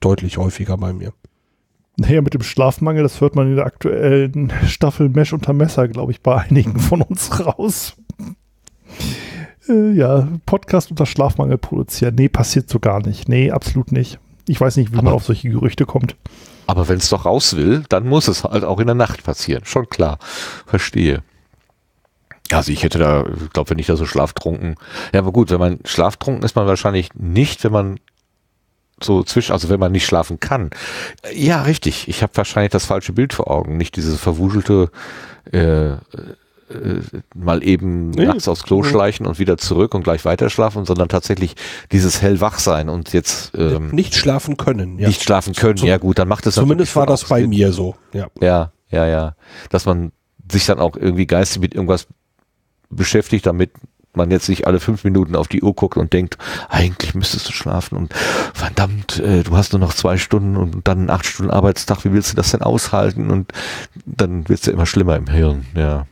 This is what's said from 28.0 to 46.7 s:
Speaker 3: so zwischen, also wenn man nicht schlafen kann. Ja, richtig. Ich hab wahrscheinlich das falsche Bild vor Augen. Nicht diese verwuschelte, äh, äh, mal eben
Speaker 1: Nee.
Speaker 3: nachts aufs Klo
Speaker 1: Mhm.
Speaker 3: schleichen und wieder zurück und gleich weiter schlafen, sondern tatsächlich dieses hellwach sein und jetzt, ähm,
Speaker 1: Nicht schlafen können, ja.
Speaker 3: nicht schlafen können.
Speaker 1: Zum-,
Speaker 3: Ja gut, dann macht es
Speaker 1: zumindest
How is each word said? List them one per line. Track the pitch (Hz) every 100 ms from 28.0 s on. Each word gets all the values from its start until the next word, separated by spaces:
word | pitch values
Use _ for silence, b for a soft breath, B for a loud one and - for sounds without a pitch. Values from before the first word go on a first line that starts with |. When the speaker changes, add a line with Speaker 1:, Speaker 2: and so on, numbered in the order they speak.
| _ _ _ _ _ _ _ _ _ -
Speaker 3:
so | - 95
zwischen, | 92 123 -
also | 87 82
wenn | 98
man | 92
nicht | 95 -
schlafen | 87 - 85
kann. | - 135 80 - B B B B 104
Ja, | - 143 165
richtig. | 139 156 - - -
Ich | -
hab | 104 -
wahrscheinlich | 101 107 104
das | 95 -
falsche | 95 -
Bild | 95 139
vor | - -
Augen. | 73 76 80
Nicht | 82 -
diese | 78 76
verwuschelte, | 90 80 95 104 98 98 87 B B B B B B
äh, | 92 82 78 76
äh, | 69 - - - - _ _ - - - 92 82 - - 87
mal | 87 85
eben | 95 90 92 87 82
Speaker 1:
Nee. | 85 -
Speaker 3:
nachts | 226 101
aufs | 82
Klo | - 95
Speaker 1:
Mhm. | 143
Speaker 3:
schleichen | 117 101 - 90
und | 82
wieder | 92 85
zurück | - 85 110
und | 98
gleich | 85 82
weiter | 80 90 120
schlafen, | - 110 104 92
sondern | 90 87
tatsächlich | 92 - 95 90 - B B B
dieses | 98 92 -
hellwach | 98 95 107 -
sein | 101 78 78
und | 85 -
jetzt, | 90 - - - -
ähm, | 80 78 78
Speaker 1:
Nicht | 143 190 -
schlafen | 139 135 - 135
können, | 131 113 92 90
ja. | 104
Speaker 3:
nicht | 98
schlafen | - 98 101
können. | 92 117 98
Speaker 1:
Zum-, | 85
Speaker 3:
Ja | 92
gut, | 92 92
dann | 92
macht | 104 113
es | 107
Speaker 1:
zumindest | 135